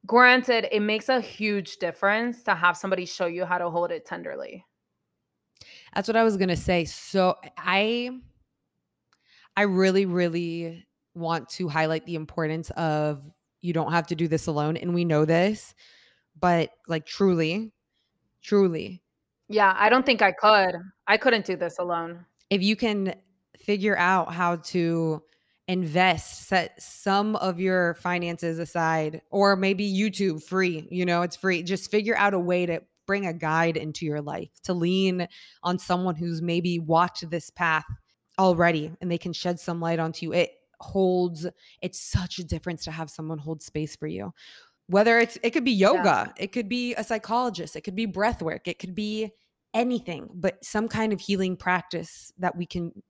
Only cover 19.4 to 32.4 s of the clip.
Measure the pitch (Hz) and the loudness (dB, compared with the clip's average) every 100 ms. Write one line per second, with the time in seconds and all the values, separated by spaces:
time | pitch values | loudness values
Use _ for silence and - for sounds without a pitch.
19.4 | _ 208 196 190 208 247 269 233 202 185 | _ 4 4 6 6 6 4 4 4 6
20.4 | 214 214 185 175 185 _ - 220 262 226 | 6 6 6 0 -10 _ 0 2 4 2
21.4 | 190 185 175 165 180 170 165 170 175 _ | 0 -4 -4 -4 -4 -2 -4 -10 -18 _
22.4 | _ 196 196 214 233 208 190 - _ _ | _ 0 2 0 0 0 -2 -6 _ _
23.4 | _ _ - 208 208 196 175 190 160 170 | _ _ -4 0 0 2 4 2 0 -2
24.4 | 175 175 - 180 165 165 160 156 _ _ | 0 -2 -4 -2 0 0 0 -2 _ _
25.4 | _ _ - 185 170 160 185 165 - - | _ _ -6 -4 0 2 2 2 -4 -8
26.4 | - 185 165 - - - - 196 214 214 | -2 0 -2 -10 -10 -6 0 0 0 -2
27.4 | 190 175 185 185 175 170 180 180 175 170 | -4 -2 0 2 0 -2 -4 -2 -4 -4
28.4 | 170 165 165 170 160 160 156 156 _ 165 | -4 -4 -4 0 0 2 -2 -6 _ 2
29.4 | 202 196 190 190 208 190 214 190 196 156 | 4 4 2 0 0 0 0 0 -2 -2
30.4 | - 190 180 160 160 180 180 175 175 - | -4 0 0 -2 -6 -2 0 0 0 -2
31.4 | 190 175 175 190 - 208 208 226 202 196 | -2 -2 -2 -4 0 0 2 2 2 2